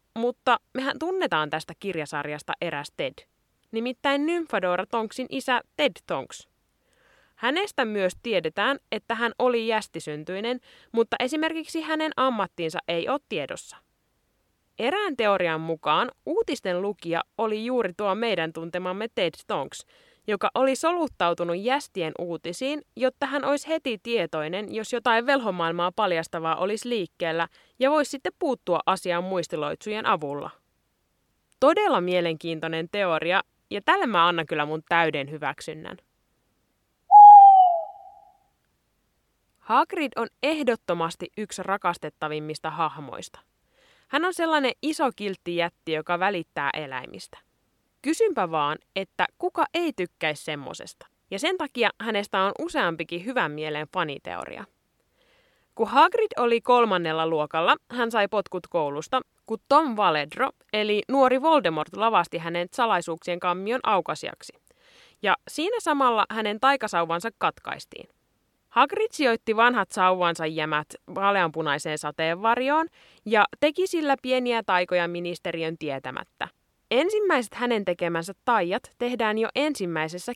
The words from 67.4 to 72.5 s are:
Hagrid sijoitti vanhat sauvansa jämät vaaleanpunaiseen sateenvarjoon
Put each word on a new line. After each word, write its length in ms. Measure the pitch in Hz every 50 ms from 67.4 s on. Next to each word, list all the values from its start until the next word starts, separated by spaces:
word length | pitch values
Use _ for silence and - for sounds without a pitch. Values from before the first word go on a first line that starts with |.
| - 165 - - - - - - - - - - - - _ _ _ _ _ _ _ _ _ _ _ _
Hagrid 380 | - 233 262 285 - 415 440 453
sijoitti 440 | - - 294 247 226 220 - - 214
vanhat 360 | 214 233 240 247 233 190 -
sauvansa 540 | - 214 185 185 185 185 180 170 165 160 165
jämät 420 | 160 160 156 151 156 156 151 156 - - - _ - 180
vaaleanpunaiseen 840 | 185 196 196 202 196 180 165 147 160 160 151 143 143 - 165 151 151
sateenvarjoon 880 | - 147 147 - 160 160 170 180 202 226